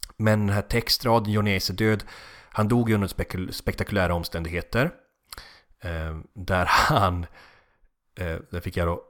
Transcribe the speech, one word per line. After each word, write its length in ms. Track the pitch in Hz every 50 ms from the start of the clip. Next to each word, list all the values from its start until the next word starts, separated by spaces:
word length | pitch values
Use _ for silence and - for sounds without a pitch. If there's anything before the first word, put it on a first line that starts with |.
| - - - -
Men 220 | 110 110 107 107 104 98
den 80 | 101
här 60 | 104
textraden, 680 | 98 - - 117 - - - - - 123 113 117 104 104 104
"Johnny 240 | 107 104 104 98 92
Ace 160 | - - 92
är 20 | 95
död", 260 | 110 110 110 101 - - - - - - - - - -
han 160 | - - 107 101
dog 220 | 120 120 117 113
ju 60 | 110
under 120 | 104 98 92
spekul-, 440 | - - 92 - - 92 92 -
spektakulära 600 | - - - - 98 - 98 - 101 98 92 87 87
omständigheter. 760 | 85 82 - - 85 82 78 85 87 - - - 113 135 175 - - _ _ _ _ _ - - - - - - - _ _ _ _ -
Eh, 340 | 87 85 80 80 80 80 80 - - -
där 300 | 98 90 - 95 90 87
han, 600 | - - - - - 151 123 101 92 90 87 85 - - - - - - _ _ _ _ _ _ _ _ _ _ _ _ -
eh, 160 | 90 82 80 - - -
där 80 | - 87
fick 180 | - 95 - 92
jag 100 | 87 85
då 140 | 85 - - -